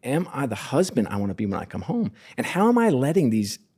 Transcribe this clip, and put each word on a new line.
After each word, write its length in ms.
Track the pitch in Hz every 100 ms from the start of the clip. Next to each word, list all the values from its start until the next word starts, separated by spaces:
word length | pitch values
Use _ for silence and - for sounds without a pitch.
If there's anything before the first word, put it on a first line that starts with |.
Am 260 | 123 180 175
I 140 | 139 135
the 80 |
husband 540 | 104 - 139 185 123 98
I 80 | 101
wanna 180 | 98
be 140 | 92 104
when 120 | 87
I 60 | -
come 160 | 101
home? 300 | - 240 104 - - -
And 80 | -
how 240 | 180 220
am 80 | 240
I 120 | 226
letting 400 | 127 139 180 131
these 260 | 110 101 - _